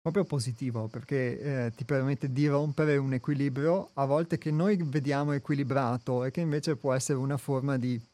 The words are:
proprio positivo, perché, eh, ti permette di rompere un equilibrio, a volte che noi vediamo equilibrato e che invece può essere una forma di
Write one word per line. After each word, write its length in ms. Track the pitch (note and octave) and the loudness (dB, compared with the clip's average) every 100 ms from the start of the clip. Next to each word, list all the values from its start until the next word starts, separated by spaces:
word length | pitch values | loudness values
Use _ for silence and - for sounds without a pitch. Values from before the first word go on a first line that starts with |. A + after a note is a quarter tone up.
proprio 240 | E3 F3 | 0 0
positivo, 600 | F3+ C#3+ B2 A#2 C3 A2+ A2 | 0 0 -2 -4 -4 -4 -6
perché, 760 | A#2+ - C#3 B2 - C#3+ C3+ A#2+ | -8 -4 0 0 -2 -4 -2 -2
eh, 60 | |
ti 100 | A2+ | -4
permette 480 | B2+ C#3 C3 C#3+ C#3+ | -2 0 2 0 -2
di 140 | B2+ D3 | 2 2
rompere 500 | C#3+ D3+ C#3+ D#3 C#3+ | 4 2 2 2 4
un 180 | C3+ | 2
equilibrio, 760 | C3 - D3 C#3+ C3 D3+ F3+ - | -2 -2 0 0 0 2 2 -2
a 100 | - | -2
volte 340 | C#3 C#3+ E3+ E3 | 2 2 2 -2
che 120 | - | 0
noi 260 | D3+ F#3 G3+ | 2 2 2
vediamo 560 | D#3+ C#3+ C3+ C#3+ D3 | 0 0 0 0 2
equilibrato 920 | C#3+ - C#3+ C3+ C3+ B2 B2 - B2 | -2 0 -2 2 0 2 -2 0 0
e 60 | C3 | 0
che 100 | D3+ | -2
invece 360 | E3 D3 D#3 C#3+ | 0 0 -2 -2
può 160 | C#3 | 0
essere 260 | C3 - C3+ | 0 0 -2
una 180 | C3+ C#3+ | 0 -2
forma 400 | - C3+ C#3 C3+ | -2 -2 0 0
di 240 | B2 A#2+ A#2 | 0 -4 -6